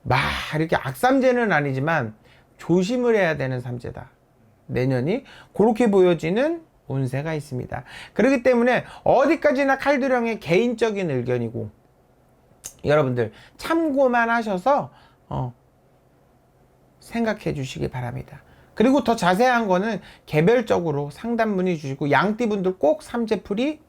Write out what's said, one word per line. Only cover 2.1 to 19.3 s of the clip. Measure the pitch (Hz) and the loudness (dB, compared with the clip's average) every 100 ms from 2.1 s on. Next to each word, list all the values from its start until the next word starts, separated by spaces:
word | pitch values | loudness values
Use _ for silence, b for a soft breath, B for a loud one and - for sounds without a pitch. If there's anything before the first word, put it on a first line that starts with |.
| - b b _ _ | -8 b b _ _
조심을 | - 175 185 247 240 220 | 0 0 2 0 2 2
해야 | 175 151 | 2 0
되는 | 131 127 | -4 -4
삼재다. | 123 120 - - - _ _ _ _ _ - | -8 -10 -10 -14 -18 _ _ _ _ _ -8
내년이 | 123 127 127 139 247 B B B | -2 0 0 -2 -4 B B B
그렇게 | - 214 226 240 | 2 2 4 4
보여지는 | 196 185 170 160 202 294 339 - _ - | 6 4 2 -2 0 -2 -4 -10 _ -8
운세가 | 135 131 131 160 156 | -4 -2 -4 -6 -8
있습니다. | 139 123 - - - B B | -8 -10 -8 -12 -12 B B
그렇기 | - 269 269 | 0 2 4
때문에 | 254 240 240 220 B B | 2 2 2 0 B B
어디까지나 | - 196 277 330 302 262 277 269 | 2 4 4 2 2 2 0 0
칼두령의 | 277 285 269 254 233 214 | 0 0 2 0 0 -6
개인적인 | - 175 240 226 226 202 180 | 0 2 2 0 -2 -2 -2
의견이고, | 131 123 123 117 113 104 _ _ _ _ _ _ _ _ _ - - - | -2 -2 -2 -4 -6 -10 _ _ _ _ _ _ _ _ _ -20 -8 0
여러분들 | 151 131 123 107 B B _ | 2 2 -2 -4 B B _
참고만 | - 330 320 269 262 240 233 | -2 0 0 2 2 2 0
하셔서, | 233 220 185 254 277 135 b b b _ | 0 -2 -2 2 2 0 b b b _
어, | 135 123 - _ _ _ _ _ _ _ _ _ _ _ _ _ _ | -6 -6 -12 _ _ _ _ _ _ _ _ _ _ _ _ _ _
생각해 | - 233 226 208 165 | -10 -2 -2 -2 -4
주시기 | 143 131 156 143 | -4 -6 -6 -6
바랍니다. | 131 123 127 - - _ b b - | -6 -8 -8 -14 -20 _ b b 0
그리고 | 233 277 | 2 4
더 | - 226 | 2 0
자세한 | 175 | 2